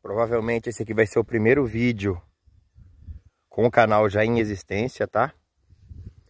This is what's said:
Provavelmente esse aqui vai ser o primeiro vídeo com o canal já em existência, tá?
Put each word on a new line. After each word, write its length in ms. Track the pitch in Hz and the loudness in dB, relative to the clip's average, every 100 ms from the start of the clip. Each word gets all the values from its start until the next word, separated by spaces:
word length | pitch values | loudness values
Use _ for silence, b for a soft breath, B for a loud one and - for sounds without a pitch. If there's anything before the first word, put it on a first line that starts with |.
Provavelmente 680 | 98 101 113 117 110 117 120 | -6 -4 0 0 -2 -4 -4
esse 120 | 113 | -8
aqui 120 | 110 | -4
vai 120 | 107 110 | 0 2
ser 120 | - | 2
o 60 | |
primeiro 420 | 110 117 110 135 127 | 0 0 4 4 2
vídeo 520 | 110 123 110 101 87 _ _ _ _ _ _ - _ - - _ _ _ | 0 -2 0 -4 -4 _ _ _ _ _ _ -20 _ -18 -18 _ _ _
com 200 | - 117 | 0 2
o 40 | |
canal 380 | 120 110 107 107 | 4 4 4 2
já 160 | 98 | 2
em 140 | 110 117 | 0 0
existência, 680 | 107 98 - 98 123 - 104 | -2 -4 -6 -4 -4 -4 -4
tá? 280 | 104 135 - _ _ _ _ - - - _ | -2 -2 -6 _ _ _ _ -20 -20 -20 _